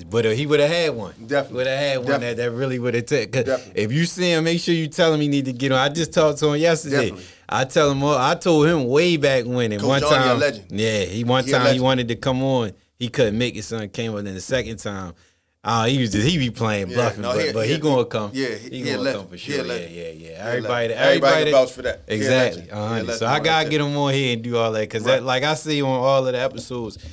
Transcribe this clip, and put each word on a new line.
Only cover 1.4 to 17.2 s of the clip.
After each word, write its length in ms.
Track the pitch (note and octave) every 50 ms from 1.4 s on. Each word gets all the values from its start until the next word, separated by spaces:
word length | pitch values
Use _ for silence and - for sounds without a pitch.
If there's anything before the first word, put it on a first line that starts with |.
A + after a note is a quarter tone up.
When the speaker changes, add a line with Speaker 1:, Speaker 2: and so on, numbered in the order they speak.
| C3+ - -
Speaker 1:
Woulda 200 | B2 C3 C3 C3
had 200 | C3+ D3 C#3+ C3+ B2+
one 80 | A#2+
Speaker 2:
Definitely. 280 | B2 C#3 C3+ A#2+ A#2+ A#2
Speaker 1:
that, 20 |
that 140 | A2 A#2 A#2+
really 260 | A#2 A#2+ C3+ C3+ B2+ B2
woulda 240 | A#2 B2 A#2 A#2+
took. 300 | A#2 - D3+ C3+ G#2+ F2
'Cause 120 | A#2 C3+ A#2
Speaker 2:
Definitely. 360 | C3 C3 B2 - - - -
Speaker 1:
if 80 | G#2 G#2+
you 120 | B2 D#3 E3+
see 260 | E3+ - F#3 F3+ F3
him, 140 | E3+ D#3+ D#3+
make 160 | E3 E3+ E3+
sure 120 | - -
you 140 | E3+ E3 D#3+
tell 260 | D3+ - - F3 D#3+
him 80 | D#3 D3+
he 60 | D3
need 200 | D3 C#3+ C#3 C3
to 60 | C3
get 200 | B2+ A#2+ C3+ C3+
on. 60 | C3 B2+
I 100 | C3 C#3+
just 240 | D3 E3+ D#3+ D#3
talked 260 | - F3 D#3 D3+ C#3+ C#3
to 140 | D3+ D3+
him 80 | D3 D3
yesterday. 460 | D#3+ E3+ E3 D3+ - D3 C#3 C#3+ B2 F#2+
Speaker 2:
Definitely. 140 | - F2+ F2+ - - - _ -
Speaker 1:
I 160 | - A2 C3+
tell 260 | C3 - E3+ D3+ C#3+
him, 140 | C#3 C3+ C#3
uh, 120 | D3 D3+
I 200 | B2+ B2+ C#3+ F3
told 320 | F3 - F3+ E3 D3+ D3 D#3+
him 160 | F3 D#3+ B2+
way 300 | A#2+ C3 D3+ F3 F3+ E3+
back 280 | D3+ C#3 C#3 C3+ B2+ A#2
when, 280 | A#2+ B2 B2 A#2+ A2
and 80 | G#2+ G2+
Speaker 2:
Coach 80 | A2 B2+
Speaker 1:
one 120 | C3+ C#3
Speaker 2:
Johnny 120 | D3 D3 D#3
a 40 | C3 C3 B2+
Speaker 1:
time, 100 | B2 B2+
Speaker 2:
legend. 280 | D3 C#3+ A#2 G#2 F#2+ F2
Speaker 1:
yeah, 300 | F2+ G2+ A2 A2+ A2 G#2 F#2+
he 200 | E2+ F#2+ A2+ A#2
one 180 | A#2+ B2+ C3
Speaker 2:
He 80 | B2+ C3+
a 20 |
Speaker 1:
time 100 | C#3+ C3
he 40 | B2 A#2
Speaker 2:
legend. 140 | C3+ B2+ B2+
Speaker 1:
wanted 240 | C3 C3 B2+ B2 A#2
to 60 | A#2
come 300 | A2+ - C#3 B2+ B2+ C3+
on. 280 | C3+ C3+ B2 A2+ G2+ - _ _ _ _
He 120 | - B2 A#2
couldn't 280 | - - B2+ G#2+ G2+ A2+
make 180 | B2 A#2+ -
it, 80 | A2 G#2
son. 240 | - A2+ A2+ G#2+ G2+
Came 260 | - - A2+ A2+ A2
on, 80 | G#2 G2+
then 100 | G2+ F#2+
the 60 | F#2+
second 360 | - - C3 B2+ A2+ A2 A2+
time, 380 | G2+ - G#2+ G2+ F#2+ F#2 F2 F2 _ _ _ _ _ _ _ _ _ -
uh, 220 | G#2 A2+ A#2 A2+
he 120 | A#2+ C3+ C#3
was 120 | B2 G#2+
just, 160 | F#2+ G#2 G#2+ D3
he 100 | F#3 D#3+
be 120 | C3 A#2+
playing 400 | G#2+ - A2 A2 G#2 G2+ G2 F2+
Speaker 2:
Yeah, 40 | F#2+
Speaker 1:
bluffing, 280 | B2 B2 A2+ G#2 G#2+